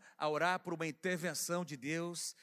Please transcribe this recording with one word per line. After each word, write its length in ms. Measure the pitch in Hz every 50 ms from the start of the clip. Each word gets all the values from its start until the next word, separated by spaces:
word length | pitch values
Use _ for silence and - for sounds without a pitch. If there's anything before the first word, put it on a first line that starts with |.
| - - - -
a 120 | 151 151
orar 280 | 151 147 160 175 185 180
por 120 | - 175 170
uma 140 | 160 165 160
intervenção 760 | 156 - - 185 180 170 160 180 151 - - - 170 175 180
de 100 | 147 151
Deus 580 | 135 117 143 160 165 170 175 175 165 - - - -